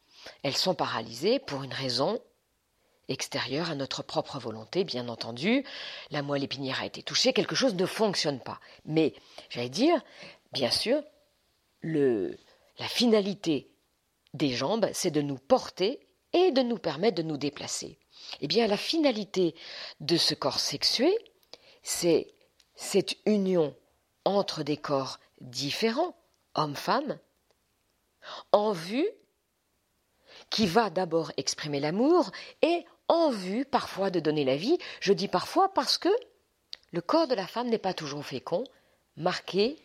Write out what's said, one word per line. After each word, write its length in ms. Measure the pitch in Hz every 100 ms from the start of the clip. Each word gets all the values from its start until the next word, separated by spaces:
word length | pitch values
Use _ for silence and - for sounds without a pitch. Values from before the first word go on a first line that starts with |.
| _ - - -
elles 160 | 139 127
sont 160 | 185
paralysées 680 | 175 135 117 110 113 175 269
pour 240 | - 139
une 100 | 139
raison 460 | 131 135 120 151 226 - _ _ _ _ _ _ _ -
extérieure 600 | 131 - 135 117 139 170
à 60 | 147
notre 260 | 135 -
propre 380 | - 160 - 139
volonté, 440 | 120 110 113 175
bien 240 | 180 123 120
entendu. 540 | 113 113 117 170 262 - - - - -
La 140 | 147
moelle 200 | 143 143
épinière 380 | 139 131 135 127
a 40 | 104
été 180 | -
touchée, 300 | - 151 247
quelque 220 | 254 180 156
chose 200 | 262 180
ne 100 | 185
fonctionne 540 | - 214 175 156 135
pas. 200 | - 101 - - -
Mais, 280 | 156 156 - - - -
j'allais 200 | 123 123
dire, 320 | 147 285 330 - - - - _
bien 200 | 127 120
sûr, 300 | - 202 294 - _ _ _ _ _ _ _
le, 580 | 160 156 139 113 85 - _ _ _ -
la 80 | 117
finalité 840 | - 240 214 196 190 - 143 - _ _ _ _ _ _
des 200 | 135 143
jambes, 360 | 120 135 226 165
c'est 180 | - 185
de 100 | 151
nous 160 | 143 135
porter 720 | - 254 - - 190 285 _ _ _
et 180 | 349 370
de 100 | 262
nous 160 | 240 233
permettre 380 | 170 143 208 175
de 80 |
nous 140 | 160 143
déplacer. 600 | 143 - - - - - _ - - -
Eh 60 | 143
bien, 200 | 202 226
la 100 | 202
finalité 800 | - 320 294 214 190 185 175 - - - - -
de 160 | 151 165
ce 160 | -
corps 260 | 156 139 -
sexué, 580 | - 147 - - 285 440 - _ _ - _ -
c'est 500 | - - 170 151 - _ _ _ _ -
cette 400 | - 202 - - -
union 500 | 214 190 180 151 - _ _ _ _ -
entre 380 | 202 190 -
des 140 | 147 147
corps 420 | - 139 131 - _ -
différents, 800 | 131 123 139 - 226 233 349 - _ _ _ -
homme-femme, 640 | 151 139 - 220 294 151 _ _ _ _ _ _ _ _ _ _ - - -
en 220 | 202 208
vue, 340 | 185 165 233 392 - _ _ _ _ _ _ _ _ _ _ _ - -
qui 180 | - 208
va 220 | 185 214
d'abord 420 | 165 185 160 156 -
exprimer 420 | 135 - 151 143
l'amour 520 | 147 185 269 349 214 - - -
et 240 | 302 339 - _ -
en 220 | 330 320
vue 360 | 220 180 214 277
parfois 440 | 233 - - 196
de 100 | 180
donner 240 | 156 151
la 120 | 135 135
vie. 220 | 208 339 - -
Je 140 | 180
dis 140 | 185 196
parfois 460 | 180 - 320 381
parce 240 | 381 262 -
que 120 | 320 440 - _ _ _ - - _
le 100 | 170
corps 260 | - 311 311
de 80 | 226
la 120 | 175
femme 220 | - 247
n'est 80 | 226
pas 160 | 190
toujours 320 | 180 151 143 135
fécond, 380 | 131 - 175 262 _ _ _ _ -
marqué 640 | 165 170 - 180 220 302